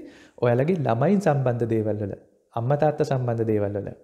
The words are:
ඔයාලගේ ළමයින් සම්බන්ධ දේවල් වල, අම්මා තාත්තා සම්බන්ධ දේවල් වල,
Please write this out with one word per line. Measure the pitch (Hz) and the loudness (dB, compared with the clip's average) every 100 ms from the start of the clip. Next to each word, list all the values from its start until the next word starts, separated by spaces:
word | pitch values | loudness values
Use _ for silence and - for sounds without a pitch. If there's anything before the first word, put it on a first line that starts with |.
| - - - - | -8 -20 -20 -2
ඔයාලගේ | 123 120 147 185 | 2 2 2 0
ළමයින් | 127 113 147 202 | 0 0 2 2
සම්බන්ධ | 180 143 127 117 117 | 2 2 0 0 0
දේවල් | 113 107 104 | 0 0 -2
වල, | 104 - - _ _ | -4 -8 -16 _ _
අම්මා | - 117 143 | -6 -2 2
තාත්තා | 151 151 151 | 2 0 0
සම්බන්ධ | 135 123 117 113 | -2 -2 0 0
දේවල් | 107 101 | 0 0
වල, | 101 98 - | -4 -8 -12